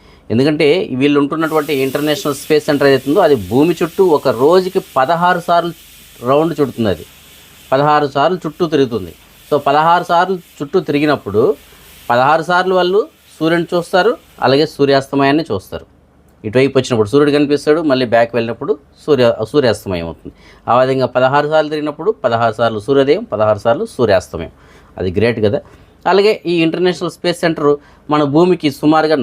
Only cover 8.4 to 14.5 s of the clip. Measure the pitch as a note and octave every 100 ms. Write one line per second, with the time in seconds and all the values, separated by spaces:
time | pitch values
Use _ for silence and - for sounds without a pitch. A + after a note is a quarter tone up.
8.4 | D#3+ - E3+ D3+ B2+ A2+ F2 - - -
9.4 | - D3 C#3 D3 D#3+ F3 E3+ E3+ F3+ F#3
10.4 | - - C#3+ F#3+ D3+ C#3+ D3+ C#3 G#2+ G2+
11.4 | D#3+ - - - - - - A#2+ C3+ D#3+
12.4 | D#3 F3+ F#3 F#3 F3+ G3 D#4 _ _ -
13.4 | D#3+ F3 E3+ F3 E3 F#3 G3+ - _ -
14.4 | B2